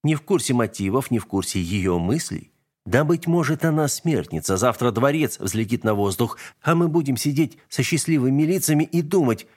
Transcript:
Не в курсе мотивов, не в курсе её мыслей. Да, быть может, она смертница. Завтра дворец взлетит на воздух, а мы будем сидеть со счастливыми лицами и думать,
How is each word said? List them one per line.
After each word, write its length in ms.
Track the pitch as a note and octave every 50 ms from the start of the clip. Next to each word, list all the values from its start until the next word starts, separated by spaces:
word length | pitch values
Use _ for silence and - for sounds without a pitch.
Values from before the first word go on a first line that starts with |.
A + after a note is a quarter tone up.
| -
Не 100 | D3 D#3
в 60 | D3
курсе 320 | - - G3 E3+ - -
мотивов, 580 | C3 B2 A#2 G2+ - - G2 F#2+ G2+ C3 C3+ -
не 80 | B2 A2+
в 80 | -
курсе 320 | - - G2 F#2 - - F#2+
её 400 | F2 E2 G2 G2+ F2+ F#2 F2+ F2
мыслей. 540 | E2+ F2+ B2 E3 - - - - - _ _ _ _ _ _ _ _
Да, 200 | A2 - B2+ D3+
быть 220 | D3+ E3+ E3 -
может, 380 | E3 E3+ F3 D#3 C3+ D#3+ D3 -
она 240 | E3 D#3 D#3 D#3 C#3+
смертница. 720 | - - _ E3+ D3+ G#2 D#2+ - - D#2+ - - F#2+ F2+
Завтра 320 | A2 B2+ A2+ - B2 B2
дворец 480 | G#2+ A2 B2 C#3 C#3+ D#3 D3+ G#2+ - -
взлетит 440 | - G2+ - A2 A2+ F#2+ A#2+ A#2 -
на 100 | A2 G#2+
воздух, 420 | G2+ G2+ G2 F#2 - A#2+ A2 - - - - - _
а 120 | _ D3+ E3
мы 140 | E3+ F3 E3
будем 280 | D3+ E3+ D#3 C3+ C3
сидеть 400 | A#2 - D3 C#3+ C#3 D#3+ A#2+ - _ _ _
со 140 | - -
счастливыми 600 | B2+ - - D3+ - - E3 D3 B2 C3 C3+ C#3+
лицами 420 | D#3 D#3 F#3 F#3+ - - D#3 D3 D#3+
и 160 | - - E3+
думать, 460 | E3 D3 G3+ F#3+ D#3 B2 A2+ - - _ _